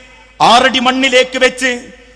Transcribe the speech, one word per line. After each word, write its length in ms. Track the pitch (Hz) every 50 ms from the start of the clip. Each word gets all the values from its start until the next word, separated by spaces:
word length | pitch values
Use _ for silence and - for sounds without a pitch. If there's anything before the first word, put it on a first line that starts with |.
| - - - - - _ _ - 151
ആറടി 360 | 180 220 240 262 262 220 262
മണ്ണിലേക്ക് 600 | 240 254 254 262 262 262 240 254 254 254 - 254
വെച്ച് 420 | 254 262 - - 254 254 247 240 - - - - - - -